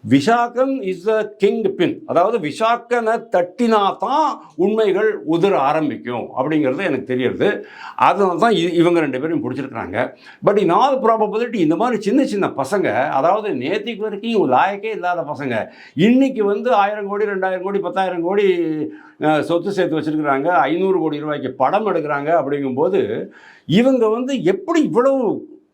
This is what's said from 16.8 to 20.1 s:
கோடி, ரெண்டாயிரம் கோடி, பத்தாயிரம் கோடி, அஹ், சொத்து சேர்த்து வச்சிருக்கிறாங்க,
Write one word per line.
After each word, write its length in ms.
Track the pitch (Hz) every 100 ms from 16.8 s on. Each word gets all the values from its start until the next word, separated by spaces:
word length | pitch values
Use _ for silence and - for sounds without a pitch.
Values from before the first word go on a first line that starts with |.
| 202 214 202
கோடி, 160 | 202
ரெண்டாயிரம் 380 | 208 196 190 185
கோடி, 160 | 190 196
பத்தாயிரம் 440 | 180 180 185 175
கோடி, 440 | 170 202 202 175 165 156 147 - - _
அஹ், 200 | 151 151
சொத்து 320 | - 170 170
சேர்த்து 280 | 190 170 156
வச்சிருக்கிறாங்க, 460 | 151